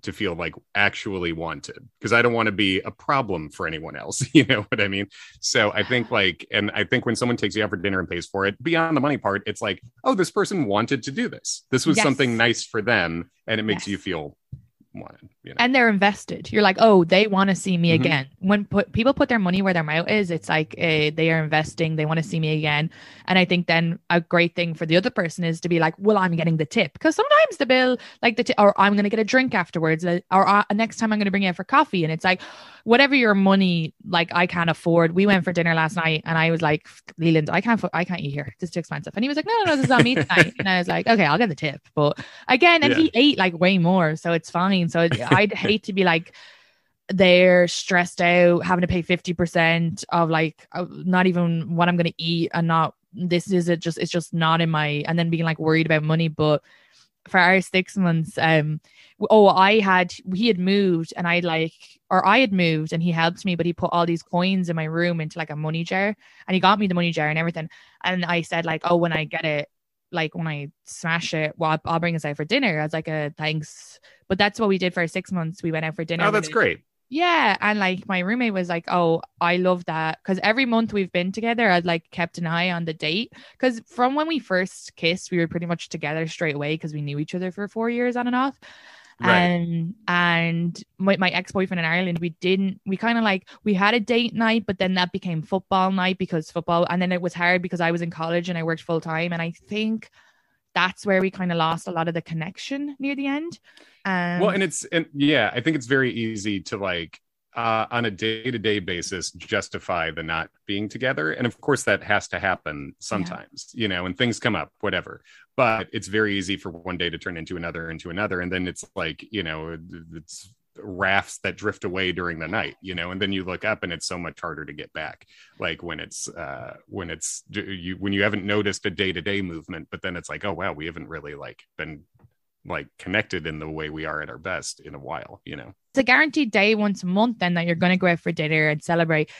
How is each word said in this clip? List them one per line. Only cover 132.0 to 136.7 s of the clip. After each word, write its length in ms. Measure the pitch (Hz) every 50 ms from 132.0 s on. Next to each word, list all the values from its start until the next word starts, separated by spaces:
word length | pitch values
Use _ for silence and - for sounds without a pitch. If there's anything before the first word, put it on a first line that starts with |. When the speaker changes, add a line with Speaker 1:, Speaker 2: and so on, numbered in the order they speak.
| - _ _ _ _ _ _ _ _ _ _ _ -
Speaker 1:
like, 220 | 92 87 76 76 - _ -
connected 480 | - 92 92 110 104 - - 87 76
in 100 | 80 76 76
the 100 | 78 78
way 200 | 78 78 78 76
we 160 | 78 78 78
are 160 | 78 76 78
at 80 | 76 -
our 80 | 60
best 420 | 67 80 92 92 76 67 - - -
in 120 | - - 80
a 60 | 71
while," 420 | 65 65 80 65 - - - - _
you 100 | - 82
know? 180 | 71 58 - - _ _ _ -
Speaker 2:
It's 60 | 269
a 40 | 254
guaranteed 480 | 226 254 277 311 302 - 311 285 220
day 240 | - 208 196 214